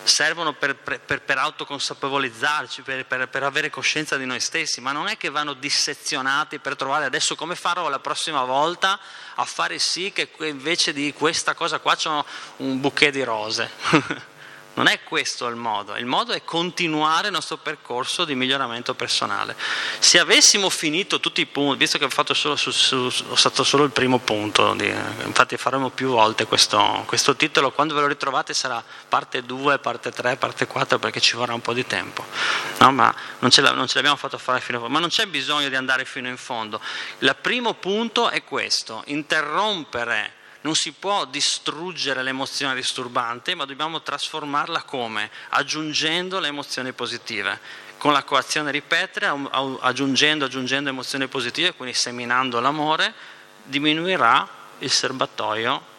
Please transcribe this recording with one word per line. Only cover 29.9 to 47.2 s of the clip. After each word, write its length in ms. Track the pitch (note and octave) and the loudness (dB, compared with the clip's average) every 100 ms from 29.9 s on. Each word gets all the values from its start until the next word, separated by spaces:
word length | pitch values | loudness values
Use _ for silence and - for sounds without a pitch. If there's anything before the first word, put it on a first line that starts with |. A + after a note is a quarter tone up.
| A#2 - | -4 -6
tre, 240 | - B2 C3 | -2 -2 0
parte 320 | A#2 - A#2+ | -2 -2 -2
quattro, 320 | - C3+ B2 | 0 2 2
perché 220 | A2 A#2+ | 0 2
ci 140 | - A#2 | 0 2
vorrà 200 | A#2+ A#2 | -2 -4
un 60 | |
po' 120 | A#2 | -2
di 140 | A#2+ A#2+ | -2 -2
tempo, 360 | G2+ F2+ - - - - - - - | -2 -4 -8 -8 -4 -2 -2 -4 6
no? 140 | B2 | 6
Ma 200 | C3 A2+ - - - | 8 4 4 -8 -2
non 100 | B2+ | 4
ce 120 | A#2+ | 6
la, 100 | C#3 | 6
non 160 | B2+ C3 | 2 0
ce 80 | C#3 | 2
l'abbiamo 200 | C3+ C#3+ | 2 2
fatto 220 | C#3 B2 | -2 -8
fare 240 | - B2+ | -2 -2
fino 160 | - B2 | 0 -6
a 40 | |
fondo, 120 | A#2 | -2
ma 60 | C#3+ | -2
non 100 | E3+ | 0
c'è 160 | - G#3+ | 0 0
bisogno 440 | D3 C3 D3 C#3+ | -2 0 0 0
di 60 | C3+ | -2
andare 300 | C3 C3 B2+ | 0 0 -2
fino 220 | - B2+ | -6 -8
in 100 | B2+ | -8
fondo. 420 | - A#2+ A2 G#2+ - - - - | -6 -6 -4 -6 -8 -8 -10 2
Il 180 | C3 C3+ | 2 2
primo 320 | - A#3 A#3+ | 0 0 0
punto 560 | F3 F3 G3+ A#3 A#3+ A#3 | -2 -2 0 0 2 2
è 140 | D#3 | 0
questo, 580 | - C3+ G#2 - - A2 - | -2 -4 -2 -2 -4 -10 -8
interrompere. 1300 | C#3+ D3 D#3+ D3 D#3+ G#3 G3 C#3 A#2+ A#2 A2 G2+ - - - | -8 -2 0 0 0 0 -2 -6 -4 -2 -2 -4 -10 -20 -10
Non 160 | C#3+ D#3 | -4 -2
si 160 | - | -2
può 320 | C#3+ F#3 G3+ | -6 -2 0
distruggere 1000 | C#3+ C#3 C3+ - - D3 F3 D#3 C3+ C3 | 0 -2 -2 -2 -4 -6 -8 -4 -2 -2
l'emozione 520 | B2+ C3 C3 - C#3 B2+ | -2 -2 -4 -2 -2 -2
disturbante, 800 | B2+ - B2 B2+ A#2+ A#2+ C#3+ F3+ | -2 -4 -4 -2 -2 -4 -4 -4
ma 80 | |
dobbiamo 380 | D#3+ C3+ D#3 D#3+ | -4 -4 -4 -4
trasformarla 800 | - C#3+ - D#3+ D3 C#3+ D#3 E3 | -6 -6 -6 -6 -4 -2 -2 -4
come? 480 | - C3+ A#2 G#2+ G#2+ - - | -4 -4 -4 -4 -6 -8 -2
Aggiungendo 880 | B2 C#3+ D3 D#3 C#3 D3+ E3 F#3 F#3+ | -2 0 -4 -2 -2 0 0 -2 -2
le 80 | D#3 | -4
emozioni 440 | C#3+ C#3 - B2+ | -4 -6 -6 -6
positive. 680 | B2 A#2+ A2+ | -4 -6 -6